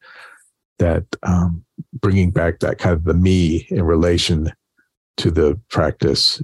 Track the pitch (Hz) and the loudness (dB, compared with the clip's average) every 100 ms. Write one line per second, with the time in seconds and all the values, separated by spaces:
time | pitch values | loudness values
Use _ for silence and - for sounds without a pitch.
0 | - - - - _ _ _ - 87 82 | -20 -20 -20 -20 _ _ _ -2 0 0
1 | - - - 90 87 82 - - - - | -4 -8 -2 0 0 -4 -10 -20 -16 -4
2 | 104 95 90 87 85 - - - 92 82 | 0 2 2 0 -2 -2 -4 -2 0 0
3 | 80 85 92 92 82 82 - 180 82 82 | 0 2 4 2 2 -2 -4 -2 0 2
4 | 87 87 - 80 80 - _ _ _ _ | 2 2 0 -2 -4 -8 _ _ _ _
5 | _ - - 80 76 92 - - 73 - | _ -4 -2 2 0 0 -4 -2 -2 0
6 | 69 67 - - | -2 0 -2 -2